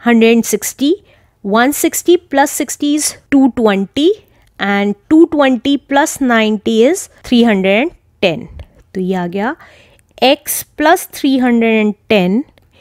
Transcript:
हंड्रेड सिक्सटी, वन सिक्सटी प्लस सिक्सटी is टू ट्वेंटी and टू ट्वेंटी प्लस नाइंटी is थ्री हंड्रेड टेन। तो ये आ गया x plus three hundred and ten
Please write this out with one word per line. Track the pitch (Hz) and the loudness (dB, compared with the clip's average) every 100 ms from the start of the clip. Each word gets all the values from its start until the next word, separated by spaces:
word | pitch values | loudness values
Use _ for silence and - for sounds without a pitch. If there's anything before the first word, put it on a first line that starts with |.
| 240 | 0
हंड्रेड | 233 226 233 220 | 4 4 2 0
सिक्सटी, | 202 - - 277 392 _ _ _ _ 196 | -4 -6 -4 -2 -2 _ _ _ _ -4
वन | 214 254 | 0 0
सिक्सटी | 285 330 - - 349 - | 0 -4 -2 0 0 0
प्लस | 269 294 | -2 0
सिक्सटी | - 302 - 285 294 | -2 -8 -6 -4 -2
is | 294 - _ | -4 -10 _
टू | 277 262 247 | 0 2 2
ट्वेंटी | 220 196 196 - 320 427 _ _ _ - | 0 0 -4 -2 0 -2 _ _ _ -8
and | 196 202 202 202 - | -4 -2 -2 -6 0
टू | 311 330 | 2 4
ट्वेंटी | 294 269 247 277 285 | 2 0 0 -2 -4
प्लस | - 277 311 - | -2 -2 -2 -2
नाइंटी | 262 233 214 214 226 220 | 0 0 0 -2 -2 2
is | 247 381 - _ - | 2 0 -6 _ -2
थ्री | 247 | 2
हंड्रेड | 233 196 190 202 320 - _ _ | 2 2 0 0 -2 -8 _ _
टेन। | 185 156 - - - _ _ | -2 -2 -10 -18 -20 _ _
तो | 190 | -8
ये | 185 185 | -4 -4
आ | 175 | -6
गया | 196 220 320 - - _ _ _ - | -6 -6 -8 -14 -20 _ _ _ -2
x | 247 294 - - - - | 0 0 -2 -10 -10 -2
plus | 302 359 - | 0 0 -2
three | - 285 269 | -6 -2 0
hundred | 247 233 226 220 | 2 2 2 2
and | 214 - - | 0 -4 -2
ten | 214 180 208 302 _ _ _ | 0 2 -2 -4 _ _ _